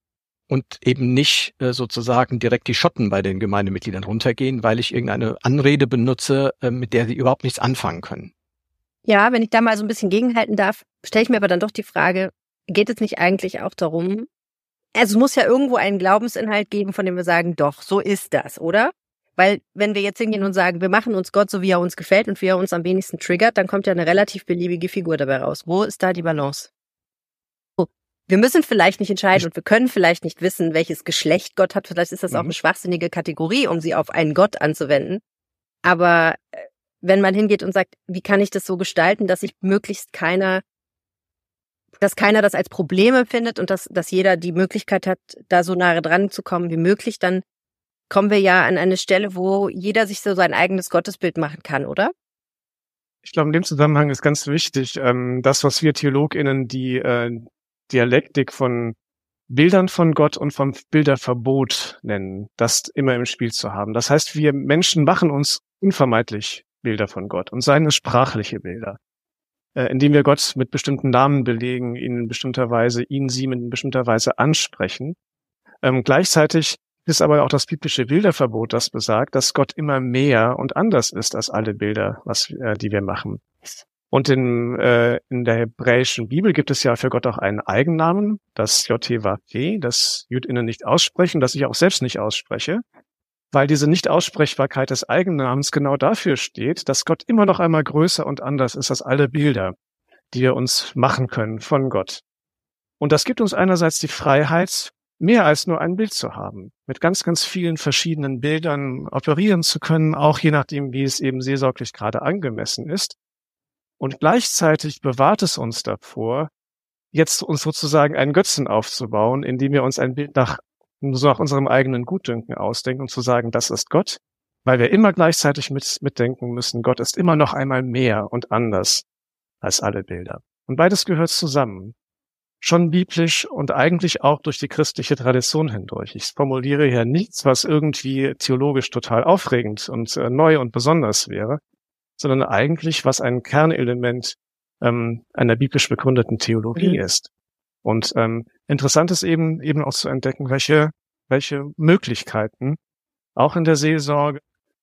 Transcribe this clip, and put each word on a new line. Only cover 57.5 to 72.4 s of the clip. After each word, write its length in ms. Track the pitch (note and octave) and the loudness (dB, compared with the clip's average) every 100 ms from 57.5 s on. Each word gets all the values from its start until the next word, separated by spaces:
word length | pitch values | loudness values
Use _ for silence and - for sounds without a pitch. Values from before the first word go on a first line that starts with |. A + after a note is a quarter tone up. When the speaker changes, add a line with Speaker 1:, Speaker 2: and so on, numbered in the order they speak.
| _ _ _ _ | _ _ _ _
Speaker 3:
Dialektik 600 | C3 A#2+ C3 - D3 B2+ | 0 4 2 2 -2 -2
von 420 | - C3 A#2+ A#2 A2 _ _ _ _ - | -2 -2 -2 -4 -8 _ _ _ _ -4
Bildern 400 | B2+ E3 F#3 F#3 | 4 6 6 4
von 240 | - E3 | 2 2
Gott 240 | D#3 D3 - | 4 2 2
und 160 | C#3+ | -4
vom 220 | - C#3 C3+ - | -2 -2 -4 -2
Bilderverbot 1080 | D#3 D3 C3+ - B2 A#2 C3+ B2+ - - - | 2 4 2 0 -2 0 0 0 -2 -8 -10
nennen, 460 | - G#2 F#2+ F#2+ G#2 - | -6 -6 -6 -10 -12 -2
das 260 | A#2 - - - | 0 0 -4 -2
immer 200 | C3+ B2 | 0 0
im 100 | A#2 | -2
Spiel 260 | - A#2 | -4 -6
zu 220 | - A2 | -4 -8
haben. 200 | G2 G#2 | -6 -4
Das 180 | A2+ - | -2 2
heißt, 260 | D3 - D3+ | 0 0 0
wir 160 | D3+ | 0
Menschen 520 | C#3 C3+ D3+ F3 E3 D3 | 0 0 2 2 2 2
machen 260 | F3+ E3+ | 4 2
uns 300 | C#3+ C#3+ - - _ | 0 -2 -4 -8 _
unvermeidlich 840 | G3 - C3+ A2+ A#2 G#2 - - - _ | 0 2 4 2 0 -4 -8 -12 -16 _
Bilder 260 | B2 G#2+ G2+ | -4 -2 -4
von 200 | - G2 | -6 -6
Gott 220 | F2+ F#2+ | -6 -6
und 120 | A#2+ | -4
seien 240 | B2+ C#3+ D#3 | 2 4 4
es 80 | - | 0
sprachliche 640 | - A#2+ C3+ A2+ G#2 G#2+ | 0 0 0 -2 -6 -8
Bilder, 380 | F2+ G2 G#2+ G#2 _ _ _ _ _ _ _ - | -10 -10 -10 -12 _ _ _ _ _ _ _ -4
äh, 100 | B2+ | -2
indem 220 | C3 D3 | 2 4
wir 100 | D3 | 6
Gott 300 | C#3+ C#3+ - C3+ | 6 4 0 -4
mit 140 | B2+ | -4
bestimmten 400 | C3+ - C#3 C3+ | -4 -4 -2 2
Namen 340 | B2 C#3 C#3+ B2+ | 4 4 4 0
belegen, 520 | A#2 B2 B2 B2 B2 | -2 -4 -6 -6 -6
ihn 220 | B2 A#2+ | -6 -4
in 100 | A#2 | -6
bestimmter 420 | A#2 | -6